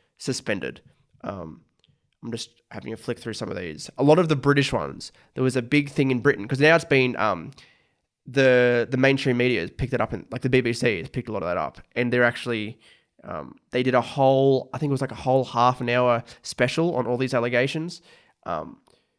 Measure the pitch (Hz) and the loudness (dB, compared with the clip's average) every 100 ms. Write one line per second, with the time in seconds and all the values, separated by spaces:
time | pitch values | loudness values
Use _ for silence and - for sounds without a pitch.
0 | _ - - 127 - 101 64 - _ _ | _ -12 -6 -6 -4 -6 -6 -12 _ _
1 | _ _ - 95 82 - _ _ _ _ | _ _ -12 -10 -12 -16 _ _ _ _
2 | _ _ 117 113 - _ _ 110 - 110 | _ _ -12 -10 -12 _ _ -14 -12 -10
3 | - 117 117 107 113 95 87 76 - - | -8 -8 -8 -8 -8 -8 -10 -12 -12 2
4 | 143 160 160 143 143 143 135 113 71 - | 6 6 4 2 2 2 2 -2 -4 -10
5 | - _ _ - 131 127 120 147 143 - | -16 _ _ -4 -2 -2 0 0 0 0
6 | 135 123 143 113 104 135 151 165 - 135 | 0 2 0 0 -4 2 4 4 4 2
7 | 127 - 107 87 104 - - _ _ _ | 2 0 -2 -2 -6 -16 -20 _ _ _
8 | _ _ - 135 131 123 123 120 117 127 | _ _ -6 2 4 6 4 2 0 2
9 | 135 135 139 120 127 107 87 - 120 123 | 2 2 0 2 2 0 -4 -6 -4 -2
10 | 110 104 - 123 127 127 120 120 131 92 | -4 -6 -10 -6 2 2 2 0 0 -2
11 | 80 127 110 104 85 87 73 - - - | -6 -10 -8 -6 -4 -2 -4 -8 -8 -2
12 | 120 123 120 - 127 113 104 - _ _ | 0 4 2 0 -6 -6 -6 -12 _ _
13 | _ _ - 80 65 - _ 127 127 123 | _ _ -12 -12 -12 -18 _ -2 2 2
14 | 120 143 135 135 135 131 - - 151 131 | 0 0 2 4 4 2 -2 -4 -2 -2
15 | 131 110 131 131 120 120 123 127 120 123 | -4 -4 0 0 2 2 2 2 0 2
16 | 123 117 - - - - 123 - 170 127 | 2 0 -2 -18 -12 -2 0 0 0 0
17 | 117 123 131 127 120 120 135 156 170 - | -2 -2 0 0 0 0 0 -2 -8 -12
18 | _ - _ _ - 80 76 - _ _ | _ -20 _ _ -8 -8 -8 -18 _ _
19 | _ | _